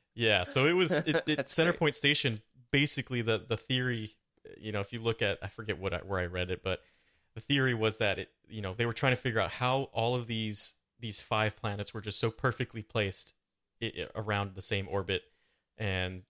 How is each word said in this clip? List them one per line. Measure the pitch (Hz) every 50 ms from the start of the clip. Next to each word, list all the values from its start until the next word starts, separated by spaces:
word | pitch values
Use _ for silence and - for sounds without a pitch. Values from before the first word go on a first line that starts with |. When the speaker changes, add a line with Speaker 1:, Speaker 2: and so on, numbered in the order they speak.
| _ _ _
Speaker 1:
Yeah, | 117 117 110 104 92 90
so | - - 131 131
it | 156 175
was, | 185 185 156 175
it, | 147 151 156 151
Speaker 2:
<laughs> | 165 - 156
Speaker 1:
it, | 151 143
Speaker 2:
That's | 131 - -
Speaker 1:
Centerpoint | - 160 170 165 -
Speaker 2:
great. | 170 147 143
Speaker 1:
Station, | - - 143 147 - - 131 113 104 - _ _ - - _
basically | - 135 147 143 - - 131 - 127 120
the, | 113 113 113 101 113 123
the | 117 -
theory, | - - 131 127 127 127 120 113 107 104 - _ _ _ _ _ - - - -
you | 82 110
know, | 104 101
if | 98 - -
you | 113
look | 113 117 110 -
at, | 117 101 98 - -
I | 95
forget | - - 110 104 98 73
what | 95 98 90
I, | 87
where | - 95 98 92
I | 90
read | 87 90 90 90 87
it, | 92 - -
but | 95 90 - - _ _ _ _ _ _ _ _ _ -
the | 110
theory | - - 139 139 131 131 120
was | 110 110 110 104 -
that | 113 101 95 95
it, | 95 - _ _ _ -
you | - 107
know, | 104 95 92
they | 113 117 117
were | 110
trying | - - 131 127
to | -
figure | - 131 110 113
out | 95 80
how | - - 127 127 131 135 135 - -
all | 113 113 120 127
of | 123 120
these, | 113 117 110 110 107 104 104 - - - _ _ _ _ _
these | 117 113 101 -
five | - - 117 107 107 107 -
planets | - - 107 101 104 104 - -
were | 110
just | 101 110 98 -
so | - 113
perfectly | 113 - - 131 117 - 127 - - 113
placed | 104 - - 120 104 98 - - - - - _ _ _ _ _ _ _ _ - 117
i-, | 113 -
i-, | - 85 - -
around | - 107 110 104 101 101 98 95
the | 95 -
same | - 107 98 95 90
orbit. | 85 101 92 92 95 87 - _ _ _ _ _ _ _ _ _ _ -
And, | 110 101 95 92 92 92 92 90 -